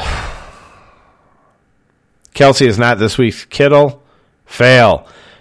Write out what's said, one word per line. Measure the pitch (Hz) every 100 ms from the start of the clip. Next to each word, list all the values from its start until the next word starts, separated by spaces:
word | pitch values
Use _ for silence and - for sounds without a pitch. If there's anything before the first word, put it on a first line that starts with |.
| - - - - - - - _ _ _ _ _ _ _ _ _ _ _ _ _ _ _ _
Kelce | - 139 131 131
is | 101
not | 120 107
this | 107 -
week's | 117 -
Kittle. | - - 143 147 143 - _ _ _ _ _
Fail. | - 123 127 113 76 - - - _